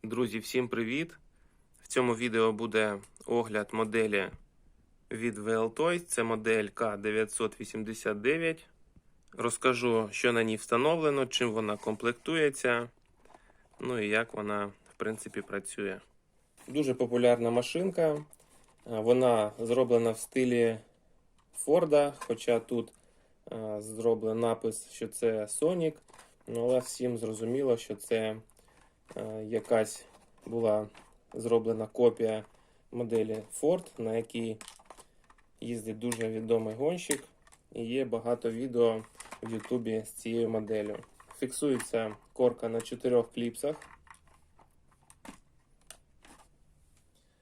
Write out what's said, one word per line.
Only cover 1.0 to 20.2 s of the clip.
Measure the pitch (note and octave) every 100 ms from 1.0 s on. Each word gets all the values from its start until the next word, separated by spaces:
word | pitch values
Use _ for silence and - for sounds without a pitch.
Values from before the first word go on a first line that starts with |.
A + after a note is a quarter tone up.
| E3 - _ _ _ _ _ _
В | -
цьому | - B2 A2+
відео | A#2+ A2+ A2+
буде | G#2+ A2+ A2 G#2+ G2+ - - -
огляд | A#2+ A2+ G#2+ G#2
моделі | A2 A2 A2+ A2 G#2 F#2 - - _ - _ _ _ _
від | A2+ A#2 G#2
V | G#2
L | A2+ A2+
Toys. | A2+ D#3+ F3
Це | F3 -
модель | A2+ A2+ A2 A2+ G#2
К | - A2+ G2+
дев'ятсот | G#2 G#2+ A2 - A2+ -
вісімдесят | G#2+ A2+ G#2+ A2 A2+ G#2
дев'ять. | A2+ D#3+ E3 D#3+ - _ - - _ _ _
Розкажу, | - A#2 - C3 A#2+ A#2+ A2+ G#2+
що | G2 B2
на | A#2
ній | A2+ A2
встановлено, | - A#2 C#3+ E3 D#3 C#3 B2+
чим | - A#2+
вона | A2 A2 G#2
комплектується, | - G#2+ A#2 A#2+ - D#3+ D3+ C3+ B2+ A#2+ A#2+ _ _ _ _ - _ _ _ _
ну | - B2
і | G#2
як | G#2+ A#2
вона, | - G#2 G#2 G2+
в | F#2+ _ -
принципі, | G#2 A2 - -
працює. | G2+ G2+ F#2+ - G2+ F#2+ - _ _ _ _ _ -
Дуже | C3+ C#3
популярна | B2+ B2 A#2+ A#2+ A#2+ A#2
машинка. | A#2+ B2 E3 F#3+ F3 D#3+ D3 D3+ - _ - _ _ -
Вона | A2+ A2 B2 B2+ A#2 G#2 G#2+
зроблена | A#2 A#2+ B2 A#2+ A#2
в | A2